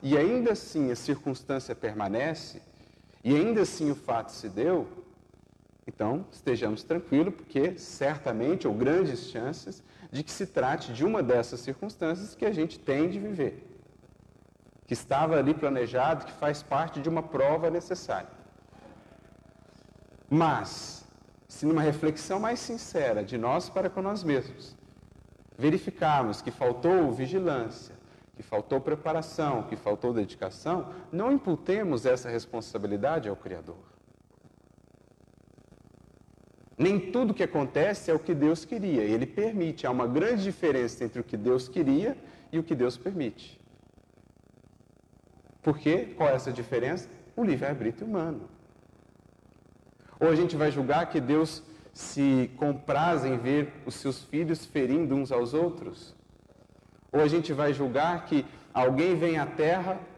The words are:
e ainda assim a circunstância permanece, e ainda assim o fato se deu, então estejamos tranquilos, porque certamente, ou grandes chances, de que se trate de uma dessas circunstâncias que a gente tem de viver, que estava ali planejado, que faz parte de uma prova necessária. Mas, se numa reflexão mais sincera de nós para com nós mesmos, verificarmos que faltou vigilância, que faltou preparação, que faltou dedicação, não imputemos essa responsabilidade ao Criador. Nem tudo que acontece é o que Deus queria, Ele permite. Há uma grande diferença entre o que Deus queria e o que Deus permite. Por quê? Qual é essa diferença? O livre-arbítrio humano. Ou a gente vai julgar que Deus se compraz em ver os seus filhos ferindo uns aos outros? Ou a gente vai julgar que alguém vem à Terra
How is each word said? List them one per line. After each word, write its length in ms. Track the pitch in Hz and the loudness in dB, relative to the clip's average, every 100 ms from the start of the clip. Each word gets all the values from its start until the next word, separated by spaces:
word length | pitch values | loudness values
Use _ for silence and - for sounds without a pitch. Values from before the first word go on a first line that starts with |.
e 160 | 135 147 | 2 4
ainda 340 | 170 247 233 | 4 2 2
assim 400 | 208 - 156 135 | 0 -4 -2 0
a 40 | 120 | -2
circunstância 800 | - 139 - 127 - 135 127 117 | -2 -4 -4 -8 -4 -6 -4 -6
permanece, 840 | 113 107 98 107 147 156 - - - - - - _ - | -6 -4 -2 0 -2 -4 -10 -18 -20 -20 -20 -20 _ -8
e 120 | 117 147 | 2 4
ainda 260 | 208 220 | 4 2
assim 280 | 185 - 151 | 0 0 -2
o 60 | 139 | -2
fato 360 | - 117 110 | -2 -2 -2
se 180 | - 110 | -10 -8
deu, 380 | 95 147 180 113 - - - _ _ _ _ _ _ - | 0 2 2 0 -10 -20 -20 _ _ _ _ _ _ -18
então 380 | - 107 139 190 | -4 -2 -2 -6
estejamos 520 | - - 120 117 110 | -8 -2 0 0 -4
tranquilos, 500 | - 165 170 139 180 | -2 -4 2 2 2
porque 460 | - - 135 156 180 | -2 -4 0 0 -2
certamente, 880 | - - 139 147 139 110 127 185 131 | -14 -2 -2 0 -4 -2 0 0 0
ou 60 | |
grandes 560 | 104 127 170 175 123 - | 0 2 4 2 -2 -8
chances, 500 | 117 123 165 - 196 - - 175 | -6 -6 -8 -12 -18 -20 -20 -10
de 120 | 135 | -8
que 80 | 151 | -8
se 140 | - 196 | -8 -4
trate 480 | - 127 160 - | 0 0 0 -4
de 100 | 117 | 0
uma 200 | 170 220 | 0 2
dessas 380 | 127 123 117 123 | 4 2 2 -6
circunstâncias 720 | - 135 208 - 160 180 208 - | -8 -8 -8 -4 -4 -4 -8 -2
que 100 | 214 | -2
a 60 | |
gente 260 | 190 160 - | 0 -2 -4
tem 320 | - 139 165 | -2 0 0
de 80 | 196 | 0
viver, 640 | 208 190 127 - - - - - - - - - - _ - - - | -6 -2 -4 -4 -18 -20 -20 -20 -20 -20 -20 -20 -20 _ -20 -20 -8
que 80 | |
estava 460 | 120 - 135 160 160 | -8 -2 0 2 4
ali 160 | 135 156 | 2 2
planejado, 720 | 151 135 117 123 139 156 - | 0 0 0 0 0 0 -4
que 80 | |
faz 280 | - 147 143 | -4 -2 -2
parte 400 | - 143 160 151 | -4 -2 -2 -4
de 80 | 143 | -4
uma 140 | 165 | -4
prova 480 | 160 139 139 156 165 | -4 2 2 4 2
necessária. 580 | 170 170 180 - 101 90 - - - - - - - - - - - - - - - - - - - - | -2 -4 -10 -4 -6 -6 -20 -20 -20 -20 -20 -20 -20 -20 -20 -20 -20 -20 -20 -20 -20 -20 -20 -20 -20 0
Mas, 720 | 147 160 131 101 - - - - - - - _ | 4 4 2 -4 -10 -14 -16 -20 -20 -20 -20 _
se 180 | - 147 | -4 2
numa 160 | 160 | 4
reflexão 580 | 156 147 156 156 - 196 | 2 2 0 -2 -4 -2
mais 200 | 220 240 | -2 -4
sincera 640 | - 233 - 175 135 107 | -6 -10 -6 -2 2 0
de 160 | 101 120 | -2 -2
nós 300 | 120 151 175 | 0 0 -2
para 200 | 190 190 | -2 -2
com 140 | 185 | -2
nós 200 | 190 208 | -4 -4
mesmos, 520 | 170 135 - - - - - - - - - - - - | 0 0 -2 -14 -20 -20 -20 -20 -20 -20 -20 -20 -20 0
verificarmos 840 | 143 185 - - 160 147 117 101 | 0 2 -4 -2 2 2 2 -2
que 80 | - | -8
faltou 600 | - 123 120 156 185 151 | 0 0 2 4 4 4
vigilância, 840 | 117 131 185 175 135 113 - - - - - - - | 0 -2 -2 0 -2 -4 -8 -18 -20 -20 -20 -20 -20
que 80 | |
faltou 380 | - 107 - 135 | -4 -4 0 -2
preparação, 840 | 131 151 156 160 156 - 151 123 | 0 -2 -2 -2 -4 -2 0 0
que 140 | 104 110 | -4 -4
faltou 360 | - 104 123 | -2 0 0
dedicação, 800 | 117 98 - 95 - 151 180 - - - | 0 -2 -4 -10 -6 -4 -4 -4 -12 -8
não 220 | 165 233 | -4 2
imputemos 760 | 277 196 156 - 202 196 131 127 | 2 2 -2 0 0 0 0 2
essa 240 | 127 123 | 2 0
responsabilidade 1000 | 117 - 117 110 110 101 101 127 160 113 | -4 -4 -8 -6 -4 -2 0 0 0 -2
ao 60 | 95 | -8
Criador. 400 | 95 90 80 85 - _ _ _ _ _ - _ _ _ _ _ _ _ - _ - - - - - - - - - - - - - - | -8 -12 -12 -18 -20 _ _ _ _ _ -20 _ _ _ _ _ _ _ -20 _ -20 -20 -20 -20 -20 -20 -20 -20 -20 -20 -20 -20 -20 0
Nem 220 | 165 202 - | 4 4 2
tudo 220 | 240 240 | 0 2
que 100 | 208 | 2
acontece 680 | 180 151 135 143 180 202 - | 0 2 0 2 2 0 0
é 20 | |
o 60 | 160 | 0
que 160 | - 160 | 2 2
Deus 300 | 147 160 - | 4 2 -2
queria, 380 | 233 196 135 | -4 0 2
Ele 220 | 104 113 131 | 2 2 0
permite. 640 | - 214 214 165 - 139 | 0 0 0 -2 -2 -2
Há 40 | |
uma 140 | 127 120 | 0 2
grande 380 | 131 202 240 | 2 2 2
diferença 640 | 196 - 165 131 120 120 120 | 0 0 2 2 0 -2 -6
entre 160 | 123 | -6
o 20 | |
que 140 | 117 107 | -6 -2
Deus 320 | 107 127 127 | 2 2 2
queria 480 | - 143 139 220 277 - - - | 0 4 4 2 -4 -12 -20 -6
e 80 | 160 | -4
o 40 | |
que 120 | 165 143 | -2 0
Deus 220 | 123 127 | 0 0
permite. 640 | 185 190 123 - - - - - _ _ _ _ _ _ _ _ - _ _ _ _ - _ - - - | -6 -4 -4 -6 -20 -20 -20 -20 _ _ _ _ _ _ _ _ -20 _ _ _ _ -20 _ -20 -20 -2
Por 180 | 160 147 | 0 2
quê? 340 | 147 170 226 - | 2 2 0 2
Qual 100 | 151 | 2
é 60 | |
essa 180 | 131 135 | 2 0
diferença? 560 | 123 117 127 127 175 - - - - | -6 -2 -2 0 -4 -8 -18 -14 -2
O 40 | |
livre-arbítrio 640 | 226 135 135 143 110 - 220 | 0 2 0 -2 -4 -4 -4
humano. 440 | 208 165 135 - - - - _ - _ _ - _ - _ _ _ - _ - - | -4 -4 -6 -12 -20 -20 -20 _ -20 _ _ -20 _ -20 _ _ _ -20 _ -20 2
Ou 100 | 156 | 4
a 60 | 156 | 6
gente 220 | 175 160 | 4 2
vai 140 | 151 | 0
julgar 380 | 143 131 147 170 | 2 2 2 2
que 120 | 160 | 0
Deus 420 | 127 151 160 - - - - | 2 2 2 -2 -16 -20 -20
se 580 | - - - 139 131 127 - | -16 -10 2 4 4 2 0
compraz 680 | 147 139 - 143 165 165 | -2 -2 -2 2 2 2
em 140 | 131 127 | 0 -2
ver 360 | 120 147 147 - - | 0 0 0 -6 -12
os 100 | - | -6
seus 280 | 139 131 | -6 -6
filhos 420 | - 147 165 160 - | -6 -4 -2 -4 -4
ferindo 500 | 147 127 147 156 139 | -2 2 2 2 0
uns 160 | 131 | 0
aos 220 | 127 120 | 0 0
outros? 600 | 147 175 165 110 - - - _ - _ _ _ - _ _ _ | 0 0 -2 -12 -14 -20 -20 _ -20 _ _ _ -20 _ _ _
Ou 100 | 143 | 4
a 60 | 151 | 4
gente 260 | 170 160 | 4 0
vai 200 | 139 147 | 0 0
julgar 520 | 135 135 123 156 175 - | 2 0 2 2 0 2
que 200 | 147 - - - | 0 0 -12 -6
alguém 420 | - 127 131 175 175 | 2 4 4 4 4
vem 240 | 170 160 | 2 0
à 60 | 139 | -2
Terra 540 | - 156 185 180 190 - | 0 2 2 0 -4 -8